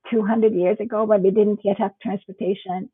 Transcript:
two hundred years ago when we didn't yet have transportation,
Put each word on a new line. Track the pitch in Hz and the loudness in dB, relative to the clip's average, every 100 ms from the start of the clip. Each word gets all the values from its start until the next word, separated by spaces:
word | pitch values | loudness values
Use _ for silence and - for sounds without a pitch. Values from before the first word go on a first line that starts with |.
| - | -4
two | 226 202 | -2 0
hundred | 226 220 | 2 2
years | 180 180 208 | 2 0 0
ago | 214 214 | -4 -2
when | 220 208 | 2 4
we | 190 | 4
didn't | 214 208 208 | 4 2 0
yet | 196 196 | -2 -2
have | 196 - | -4 -6
transportation, | - 196 - 190 180 202 185 180 - | -8 -8 -10 -8 -6 -6 -6 -8 -10